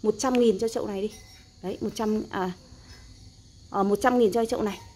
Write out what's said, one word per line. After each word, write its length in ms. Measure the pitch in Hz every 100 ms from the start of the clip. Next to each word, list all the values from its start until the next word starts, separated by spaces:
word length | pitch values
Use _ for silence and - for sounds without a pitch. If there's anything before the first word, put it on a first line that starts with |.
một 120 | 214 214
trăm 140 | 269 247
nghìn 200 | 240 190
cho 80 | 226
chậu 200 | 226 -
này 140 | 196
đi. 100 | 208 - - - - -
Đấy, 160 | 180 -
một 80 | 208 214
trăm, 280 | 220 214 -
à, 220 | 196 185 180 - - - - - - - - - - -
ờ, 140 | 196
một 160 | 196 202
trăm 180 | - 247
nghìn 120 | 220
cho 140 | 233 226
chậu 160 | 247
này. 160 | 214 196 -